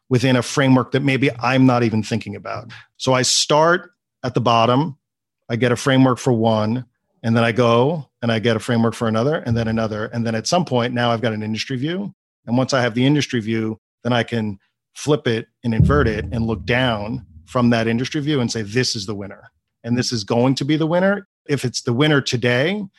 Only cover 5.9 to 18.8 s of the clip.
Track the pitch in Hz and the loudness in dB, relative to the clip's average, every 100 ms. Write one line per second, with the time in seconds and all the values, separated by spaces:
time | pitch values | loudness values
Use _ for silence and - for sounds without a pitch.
5.9 | 131 131 120 - 120 113 110 107 120 123 | 4 4 4 0 2 2 2 0 -4 -8
6.9 | _ _ _ 117 117 117 110 120 117 131 | _ _ _ 0 2 2 2 4 4 2
7.9 | 170 135 _ 120 113 110 110 - 117 113 | 0 -8 _ -2 0 2 0 0 0 0
8.9 | 107 113 110 123 160 127 117 110 110 110 | 0 -2 0 0 -2 -2 -2 -2 -2 -2
9.9 | 107 113 120 113 113 110 175 156 123 120 | -4 -8 -6 -4 -4 -2 -2 0 -2 -2
10.9 | 123 120 117 117 107 107 110 - 131 143 | 0 0 0 -2 -4 -6 -6 -6 -6 -6
11.9 | 180 202 - _ _ - 120 127 135 123 | -6 -8 -12 _ _ -4 -2 0 0 0
12.9 | 110 131 147 135 123 107 113 110 110 _ | 2 2 2 0 -4 -4 -4 -4 -8 _
13.9 | _ 120 120 113 117 107 98 _ _ _ | _ -2 0 0 -2 -4 -8 _ _ _
14.9 | - - 147 - 113 - _ 120 113 - | -10 -2 0 0 -2 -4 _ -4 2 2
15.9 | 147 127 104 - 117 113 110 - 123 127 | 4 2 -2 -6 -4 -4 -4 -2 0 0
16.9 | 110 104 127 - - - 127 120 120 113 | -2 -6 -10 -12 -20 -8 0 2 2 0
17.9 | 113 127 156 143 151 117 117 104 117 | -2 -4 -4 -2 -2 -2 -4 -4 -2